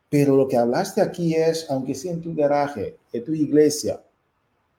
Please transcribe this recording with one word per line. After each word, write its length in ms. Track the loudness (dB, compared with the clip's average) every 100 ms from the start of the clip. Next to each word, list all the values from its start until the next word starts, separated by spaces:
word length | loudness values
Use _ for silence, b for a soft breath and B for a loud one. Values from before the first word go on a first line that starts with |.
| _
Pero 260 | 2 4 4
lo 100 | 4
que 100 | 2
hablaste 420 | 2 0 -2 -2
aquí 340 | -2 -2 -2
es, 360 | 2 0 0 -4
aunque 260 | -6 -4 -8
sea 160 | -8
en 100 | -8
tu 140 | -6 -2
garaje, 600 | 0 2 -2 -4 -10 -12 _
en 100 | -10
tu 100 | -6
iglesia, 680 | -2 2 4 4 2 -4 -6 _ _ _ _ _ _ _